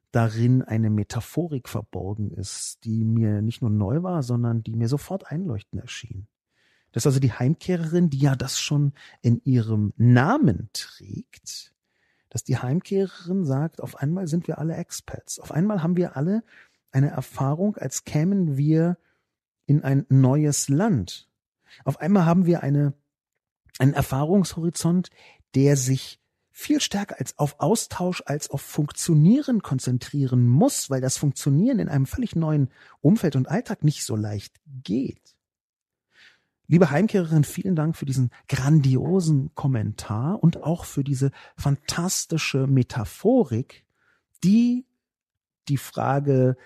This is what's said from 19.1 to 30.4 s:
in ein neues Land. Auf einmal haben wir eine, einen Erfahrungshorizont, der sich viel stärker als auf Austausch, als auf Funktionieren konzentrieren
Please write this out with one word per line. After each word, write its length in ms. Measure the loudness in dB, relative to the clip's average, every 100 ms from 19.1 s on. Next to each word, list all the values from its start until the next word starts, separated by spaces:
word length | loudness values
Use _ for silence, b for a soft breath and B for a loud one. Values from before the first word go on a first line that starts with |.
| _ _ _ _ _
in 200 | 0 2
ein 220 | 2 0 4
neues 600 | 4 6 4 2 0 0
Land. 600 | 0 2 0 -2 -10 _ _ _ _ b b
Auf 160 | -6 -4
einmal 240 | 2 4
haben 220 | 4 4 4
wir 180 | 2
eine, 300 | 0 2 0 -2 _ _ _ _ _ _ _ 0
einen 140 | 2
Erfahrungshorizont, 1160 | 2 -2 -2 2 2 0 -2 -4 -2 0 2 0 b b b _
der 220 | 2 4 4
sich 440 | 2 -2 -4 -18 _ _ _
viel 300 | -10 -2 -2
stärker 400 | 0 -4 -6 -8
als 180 | -10 -4
auf 220 | -4 0
Austausch, 640 | 0 0 -2 -4 -4 -4 -6
als 240 | -8 -6
auf 100 | -10
Funktionieren 1000 | -6 -4 -4 -4 2 6 6 6 2 -2
konzentrieren 840 | -2 -4 -2 -4 -4 -4 0 2